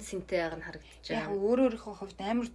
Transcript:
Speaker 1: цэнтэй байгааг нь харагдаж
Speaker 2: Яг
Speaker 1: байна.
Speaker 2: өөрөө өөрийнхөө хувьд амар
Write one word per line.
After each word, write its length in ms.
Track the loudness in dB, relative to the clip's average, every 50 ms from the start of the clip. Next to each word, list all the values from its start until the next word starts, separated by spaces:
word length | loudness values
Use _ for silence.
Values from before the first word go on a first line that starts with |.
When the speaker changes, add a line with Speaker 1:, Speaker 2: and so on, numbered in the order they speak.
| -4
Speaker 1:
цэнтэй 320 | -6 -6 -6 -4 -2 0
байгааг 240 | 0 0 0 -2 -6
нь 60 | -8 -10
харагдаж 380 | -12 -12 -14 -18 -20 -16 -8 -4
Speaker 2:
Яг 240 | -2 -2 -2 0 0
Speaker 1:
байна. 80 | 2
Speaker 2:
өөрөө 240 | 4 4 6 6 6 6 4
өөрийнхөө 220 | 0 -6 -10 -10
хувьд 240 | -10 -10 -10 -8 -6
амар 280 | -2 0 2 2 0 -2 -4